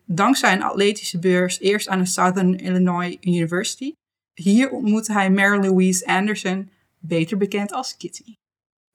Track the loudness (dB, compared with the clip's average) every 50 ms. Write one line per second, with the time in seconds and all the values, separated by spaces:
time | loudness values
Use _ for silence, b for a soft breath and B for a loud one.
0 | _ -6 -2 0 2 2 2 2 4 2 2 2 0 -2 -2 0 0 0 0 -2
1 | -6 -8 -6 -2 0 2 2 2 2 0 -2 -2 0 0 0 0 -2 -2 -2 -2
2 | 0 -2 0 0 0 0 2 2 2 2 0 0 -2 -2 0 2 2 2 0 -2
3 | -4 -6 -8 -6 -2 -2 0 0 0 0 -2 -4 -4 -4 -8 -8 -10 -10 -12 _
4 | _ _ _ _ _ _ _ -4 0 2 4 4 4 2 -2 -4 -2 0 0 0
5 | 0 -2 0 0 2 2 4 4 4 4 4 4 2 2 4 4 4 2 2 0
6 | -2 -2 -2 0 0 -2 -4 -4 -4 -4 -4 -4 -6 -12 _ _ _ _ _ _
7 | -8 -4 -2 -2 -2 0 -2 -2 -2 -2 -2 -4 -6 -4 -6 -8 -8 -10 -12 -12
8 | -14 -14 -14 -16 -20 -20 -20 _ _ _ _ _ _ _ _ _ _ _ -20